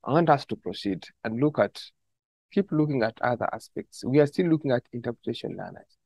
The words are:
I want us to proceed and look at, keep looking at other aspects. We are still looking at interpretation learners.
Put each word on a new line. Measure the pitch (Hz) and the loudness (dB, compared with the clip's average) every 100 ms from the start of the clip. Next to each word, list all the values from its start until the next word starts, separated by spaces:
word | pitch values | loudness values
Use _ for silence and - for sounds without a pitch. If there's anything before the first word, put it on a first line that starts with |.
I | - | 2
want | 151 160 | 2 6
us | 143 - | 4 2
to | 107 | -8
proceed | - 95 98 90 - _ | -8 -6 -4 -4 -8 _
and | 113 113 | -6 0
look | 147 147 | 0 2
at, | 101 - - _ _ _ _ _ _ | 0 -2 -20 _ _ _ _ _ _
keep | - 196 | -2 0
looking | 151 151 135 | 0 0 0
at | 110 - | -2 0
other | 123 120 - | -2 -2 -4
aspects. | 123 - - - - 120 | -6 -10 -12 -12 -10 2
We | 139 | 4
are | 143 | 4
still | - 180 | 2 2
looking | 160 143 | 2 2
at | 120 _ | -2 _
interpretation | 120 123 113 - 117 - 95 | -8 -8 -8 -8 -8 -8 -10
learners. | 92 87 - _ | -12 -14 -20 _